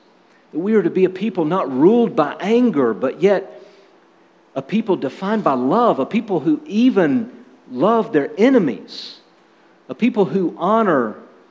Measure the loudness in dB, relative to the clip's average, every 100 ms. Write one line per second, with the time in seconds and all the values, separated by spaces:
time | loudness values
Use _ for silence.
0 | _ _ _ _ _ -6 0 2 2 2
1 | 0 0 -6 -2 -2 -2 -2 2 4 6
2 | 2 0 -2 -2 0 2 2 2 0 0
3 | -4 0 2 2 -2 -16 -20 -20 _ _
4 | _ _ _ _ _ -10 -4 -4 -2 -2
5 | -4 -8 -4 -2 0 0 0 2 2 0
6 | -2 -4 -4 -4 -2 -2 -2 0 2 2
7 | 2 0 -4 -12 -20 _ -14 -2 0 0
8 | 0 -2 -2 0 2 4 2 -4 -12 -20
9 | -20 -20 _ _ _ _ _ _ -16 -4
10 | -2 0 0 0 -2 -2 0 0 2 0
11 | 0 -6 -18 _ _